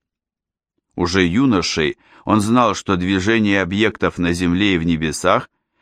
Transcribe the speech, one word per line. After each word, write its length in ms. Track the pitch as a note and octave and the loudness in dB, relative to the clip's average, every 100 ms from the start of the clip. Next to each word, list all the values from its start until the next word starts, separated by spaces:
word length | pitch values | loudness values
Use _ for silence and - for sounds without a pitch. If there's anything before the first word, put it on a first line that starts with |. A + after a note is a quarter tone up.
| _ _ _ _ _ _ _ _ _ | _ _ _ _ _ _ _ _ _
Уже 300 | - F2 F#2+ | -6 -2 0
юношей 760 | F2+ G2 C#3 G2 D#2+ - D2+ - _ - | 0 2 2 0 0 -2 -2 -4 _ -12
он 160 | - G#2+ | -2 -2
знал, 340 | G#2 B2 A#2 | 2 2 2
что 220 | F#2 - F#2 | 0 -2 -2
движение 680 | F#2 F#2+ F#2+ A2+ G#2 G2+ | 0 -2 0 0 2 0
объектов 560 | F2 G2+ G#2+ - F2+ - | 0 0 -2 0 -4 -2
на 140 | F2 | -2
Земле 420 | E2+ F2+ F2 G2+ | 0 0 0 2
и 40 | F2+ | 0
в 60 | |
небесах 640 | E2 E2 D#2+ D2 F2+ A2 - _ _ _ | 0 -2 -2 -2 0 0 -2 _ _ _